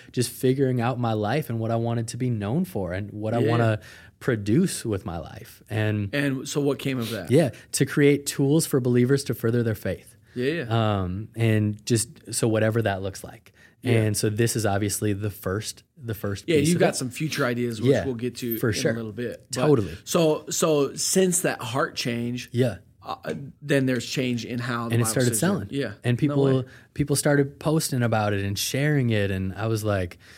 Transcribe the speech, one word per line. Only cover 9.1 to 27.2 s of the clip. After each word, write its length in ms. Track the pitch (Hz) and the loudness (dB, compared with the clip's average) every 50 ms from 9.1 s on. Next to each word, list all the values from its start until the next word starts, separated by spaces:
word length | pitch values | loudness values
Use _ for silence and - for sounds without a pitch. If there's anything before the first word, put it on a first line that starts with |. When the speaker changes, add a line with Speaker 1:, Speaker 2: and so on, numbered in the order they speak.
| 139 135 - | 4 2 0
Speaker 1:
to 100 | - 123 | -2 -4
further 280 | - - 113 113 120 117 | -2 0 0 2 2 2
their 120 | 113 107 | 0 -2
faith. 420 | - - 98 90 - - - - - _ _ - | -2 -4 -6 -6 -6 -10 -16 -20 -20 _ _ -8
Speaker 2:
Yeah, 300 | 123 123 139 160 175 135 | -4 -2 -2 -2 -2 -2
yeah. 340 | 117 113 117 113 107 104 98 92 | -2 0 2 2 2 2 0 -2
Speaker 1:
Um, 260 | 90 90 98 110 - - | -2 -4 -6 -8 -10 -4
and 480 | 113 117 113 110 107 107 104 104 101 - | 0 2 2 4 4 2 0 -2 -4 -2
just, 480 | - 123 110 - - - - - - 107 | 0 0 0 0 -2 -8 -16 -14 -10 -4
so 140 | - - 117 | -2 0 2
whatever 340 | 110 110 107 110 107 117 107 | 2 2 2 2 2 2 0
that 200 | 104 98 95 98 | 0 0 -2 -4
looks 200 | 98 95 - - | -8 -8 -10 -12
like. 300 | - - - - - - _ - - _ _ - | -16 -16 -18 -20 -20 -20 _ -20 -20 _ _ -2
Speaker 2:
Yeah. 100 | - 117 | 2 2
Speaker 1:
And 240 | 113 110 107 104 | 4 4 2 2
so 140 | - - 110 | 0 0 0
this 260 | 107 107 117 113 - | 2 2 2 2 2
is 80 | 120 104 | 0 0
obviously 460 | 104 98 101 107 101 98 - 107 107 101 | 0 0 0 0 -2 -2 -2 -2 -2 -2
the 180 | 98 104 104 | -2 -4 -6
first, 540 | 98 - - 95 95 107 107 - - - - _ _ - 135 | -8 -8 -6 -6 -4 -4 -6 -8 -12 -14 -18 _ _ -14 -10
the 120 | 113 107 | -10 -8
first 300 | - - 101 101 - - - | -6 -6 -6 -6 -6 -2 0
Speaker 2:
Yeah, 80 | 170 | 2
Speaker 1:
piece 120 | 147 143 160 | 4 4 4
Speaker 2:
you've 80 | 175 | 4
Speaker 1:
of 40 | 165 | 4
Speaker 2:
got 140 | 185 165 - | 4 2 2
Speaker 1:
it. 20 | |
Speaker 2:
some 140 | - 139 123 | 0 -4 -6
future 340 | - - 156 151 - - 139 | -6 -6 -6 -4 -2 -2 -2
ideas, 360 | 123 123 120 120 120 117 107 117 | 0 0 -2 -2 -4 -2 0 2
which 80 | 127 139 | 2 2
Speaker 1:
Yeah, 120 | 113 92 | 2 2
Speaker 2:
we'll 80 | 135 123 | -2 -4
get 200 | 113 117 123 123 | -4 -6 -6 -6
to 220 | - 127 120 113 110 | -6 -6 -6 -4 -2
Speaker 1:
for 120 | - 117 | 0 0
Speaker 2:
in 40 | 104 | 0
Speaker 1:
sure. 180 | - - - 113 | 0 0 -2 -2
Speaker 2:
a 40 | |
little 160 | 117 113 110 101 | -4 -6 -8 -8
bit. 340 | 113 123 113 92 - - - - | -8 -8 -8 -10 -12 -12 -8 -4
But 60 | 127 | 2
Speaker 1:
Totally. 360 | 123 151 147 123 101 82 80 - - | 4 6 6 4 4 0 -6 -10 -4
Speaker 2:
so, 420 | - - 180 165 156 160 - - - | 0 2 4 4 4 2 0 -2 -6
so 440 | 160 - - 165 156 147 143 - - | -2 0 2 2 4 4 2 0 -2
since 460 | 147 - - - 190 185 185 175 - - | -4 -4 0 2 4 4 4 2 2 0
that 180 | 147 127 - | -2 -2 -4
heart 340 | - 113 113 135 165 - - | -6 -4 -2 -2 -2 -2 -4
change, 540 | - - 131 117 117 120 120 123 123 120 - | -4 -4 -4 -4 -2 -4 -4 -6 -6 -8 -4
Speaker 1:
Yeah. 260 | - 117 127 120 95 90 - _ _ _ - | 0 0 0 0 0 -4 -12 _ _ _ -12
Speaker 2:
uh, 300 | - - - - - 160 151 139 135 - _ | -10 -10 -8 -6 -8 -8 -8 -10 -14 -16 _
then 240 | - 143 151 139 135 | -4 0 2 2 2
there's 200 | 131 127 120 117 | 2 0 -2 -4
change 380 | - - 151 127 123 123 117 110 | -4 -4 -2 -2 -2 -2 -4 -4
in 120 | 92 123 123 | -6 -6 -6
how 300 | 120 123 120 117 117 117 | -6 -4 -4 -4 -4 0
the 60 | 117 | 0
Speaker 1:
And 80 | 117 117 | 0 0
it 20 | |
Speaker 2:
Bible 60 | 110 | 2
Speaker 1:
started 180 | - 143 127 123 | 2 2 2 2
Speaker 2:
says 80 | 110 | 2
it. 40 | - | 2
Speaker 1:
selling. 260 | 160 180 202 147 101 101 | 2 0 0 0 -4 -6
Speaker 2:
Yeah. 220 | 135 139 135 104 104 - - | -6 -6 -6 -6 -8 -4 -2
Speaker 1:
And 140 | 123 120 | 0 0
Speaker 2:
No 40 | 117 | 2
Speaker 1:
people, 240 | 156 143 143 143 135 135 131 131 | 0 0 2 2 4 4 4 2
Speaker 2:
way. 40 | 127 - - - - _ - | 0 -4 -10 -20 -20 _ -6
Speaker 1:
people 200 | - 147 143 143 | -4 -2 0 0
started 460 | 139 | 0